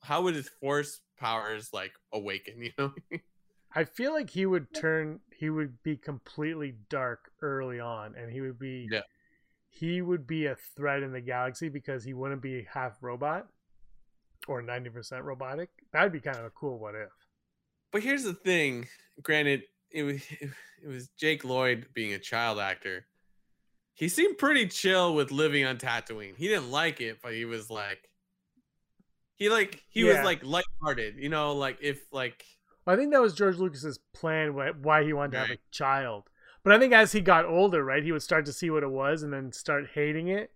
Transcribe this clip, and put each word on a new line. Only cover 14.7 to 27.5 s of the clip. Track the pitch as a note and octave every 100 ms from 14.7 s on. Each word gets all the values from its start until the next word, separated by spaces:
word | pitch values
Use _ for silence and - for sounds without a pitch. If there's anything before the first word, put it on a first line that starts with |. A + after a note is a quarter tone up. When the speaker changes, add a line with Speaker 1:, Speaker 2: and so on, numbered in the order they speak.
| B2 B2
Speaker 2:
percent | A#2 A2+ B2+
robotic. | C#3+ B2+ C3 C#3+ F3+ _ _
That'd | D#3 G3
be | D#3+
kind | D3 B2
of |
a | A2+
cool | - D3 A#2+
what | G#2+ G#2+
if. | G2+ _ _ _ _ _ _ _ _
Speaker 1:
But | G#3
here's | A#3+ C#4
the | A#3
thing. | F3 F#3 F3 C#3+ B2 A#2 - _ -
Granted, | D3+ D3+ C#3+ C3+ - _ _
it | D#3+
was, | C#3+ C#3 - D3+
it, | C#3+ C3+ - _
it | D3
was | B2+ B2 -
Jake | D#3 D3
Lloyd | C3 B2+ B2+ A#2 -
being | - G#2+
a | G2
child | - A2+ A#2 G#2
actor. | G2 F#2 G2 F#2 - _ _ _ _ _ _ _ _
He | - E3
seemed | D4+ G4+ G4+
pretty | C#4 C#4+ F#3
chill | - F#3 F#3 F3
with | D3+ C3+
living | C#3 D#3 C#3+ C3
on | B2
Tatooine. | C3 A#2 - A2 G2 G2
He | F#3+
didn't | G#3 B2
like | C#3+ E3 C#3+
it, | A#2 A2
but | A#2+
he | A2+
was | A#2